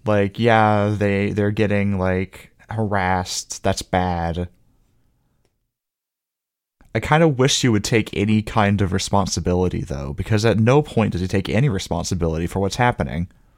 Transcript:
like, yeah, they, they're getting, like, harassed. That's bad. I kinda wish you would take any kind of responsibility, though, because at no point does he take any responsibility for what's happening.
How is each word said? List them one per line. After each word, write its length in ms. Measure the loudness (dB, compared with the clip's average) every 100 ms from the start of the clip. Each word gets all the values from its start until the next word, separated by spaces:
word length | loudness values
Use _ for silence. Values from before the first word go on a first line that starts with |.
| -2
like, 320 | 0 0 0
yeah, 560 | 2 4 4 4 0 0
they, 360 | 0 0 0
they're 180 | 0 0
getting, 460 | 0 0 0 0 0
like, 540 | 0 -2 -4 -10 -20 _ -12
harassed. 960 | -6 -2 -2 0 0 -2 -8 -10 -6
That's 180 | -2 -2
bad. 680 | -2 -2 0 -2 -4 -4 -8 _ _ _ _ _ _ _ _ _ _ _ _ _ _ _ _ _ _ _ _ _ _ _ _
I 60 | -6
kinda 280 | 2 4 4
wish 360 | 4 2 2
you 80 | 2
would 140 | 2 2
take 240 | 0 0
any 280 | -2 0 0
kind 400 | 0 0 2 2
of 100 | 0
responsibility, 880 | 0 0 0 0 -2 0 2 0 -2
though, 320 | -6 -8 -8
because 300 | -8 -2 0
at 160 | 2 2
no 220 | 4 4
point 320 | 2 0 0
does 80 | -2
he 60 | -2
take 200 | -2 0
any 220 | 0 0
responsibility 760 | -2 -4 -4 -4 -2 -2 -2 -4
for 120 | -2
what's 160 | -4 0
happening. 540 | -2 0 -4 -4 -8 _ _